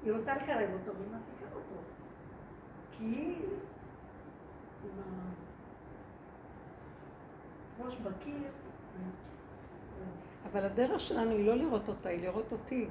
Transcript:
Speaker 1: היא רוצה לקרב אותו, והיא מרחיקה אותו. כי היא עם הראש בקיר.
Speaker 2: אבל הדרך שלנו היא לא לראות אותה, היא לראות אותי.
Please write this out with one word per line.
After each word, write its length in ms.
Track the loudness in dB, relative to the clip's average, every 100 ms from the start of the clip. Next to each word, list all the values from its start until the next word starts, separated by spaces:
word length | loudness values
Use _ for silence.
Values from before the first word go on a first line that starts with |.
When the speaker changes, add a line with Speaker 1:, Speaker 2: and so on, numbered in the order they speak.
Speaker 1:
היא 100 | 4
רוצה 220 | 4 4 2
לקרב 340 | 4 6 6
אותו, 240 | 4 0 -2
והיא 100 | -2
מרחיקה 440 | -4 -6 -8 -6 -6
אותו. 260 | -6 -8 -8 -10 -12 -12 -12 -10 -12 -12 -12 -12 -12
כי 120 | -4
היא 320 | 0 2 2 2 0 0 -4 -10 -12 -12 -12 -12 -12 -12 -12 -12 -12 -8
עם 60 | -6 -4 -4 -2 -2 -4 -8 -10 -12 -12 -10 -10 -10 -12 -12 -12 -12 -10 -10 -10 -12 -10 -12 -12 -12 -12 -12 -10 -10 -4
הראש 180 | -4 0
בקיר. 440 | -2 -2 -2 -2 -2 -4 -10 -10 -10 -4 -4 -4 -10 -12 -12 -12 -10 -10 -10 -6 -6 -6 -8 -8 0
Speaker 2:
אבל 120 | 4 4
הדרך 340 | 8 8 6
שלנו 320 | 4 6 6
היא 140 | 8 10
לא 100 | 10
לראות 340 | 8 6 4
אותה, 200 | 0 2
היא 120 | 2
לראות 300 | 2 2 0
אותי. 360 | -2 2 2 2